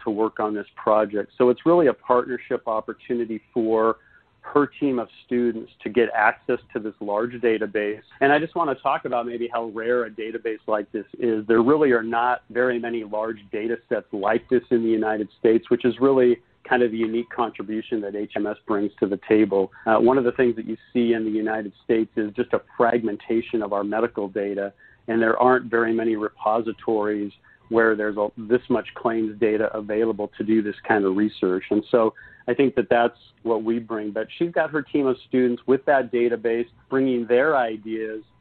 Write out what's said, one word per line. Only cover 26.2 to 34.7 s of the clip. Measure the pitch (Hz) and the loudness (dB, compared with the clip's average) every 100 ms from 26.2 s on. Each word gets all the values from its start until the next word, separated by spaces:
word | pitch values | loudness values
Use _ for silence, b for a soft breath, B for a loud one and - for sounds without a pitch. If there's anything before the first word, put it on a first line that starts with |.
| 107 - 107 113 113 104 - 110 104 104 101 - b b - | -4 -4 -2 -2 -4 -8 -4 -2 -2 -4 -6 -12 b b -2
where | 113 113 | 2 4
there's | 107 107 101 | 2 -2 -2
a, | 104 - | -4 -4
this | 107 123 - | -2 -2 0
much | 120 - | -4 -4
claims | - 120 113 110 104 | -6 -4 -2 -4 0
data | 110 107 110 110 | 0 0 -2 -4
available | 104 107 113 104 104 - | -4 -2 -2 -2 -6 -6
to | |
do | 107 110 | 0 0
this | 104 - - | 0 -6 0
kind | 110 | 2
of | 95 | 2
research. | 95 107 - 95 92 - | 0 0 0 -2 -2 -2
And | 104 - | -4 0
so | 123 110 - B B - | 2 2 -2 B B -4
I | |
think | 120 139 127 | 0 0 0
that | 107 | 2
that's | 120 120 - - _ | 2 2 -2 -20 _
what | 113 113 | -4 -2
we | 110 117 | -2 -4
bring. | 113 110 107 | -4 -8 -6
But | 104 110 - | -8 -8 -6
she's | 170 | -4
got | 170 156 | -2 -2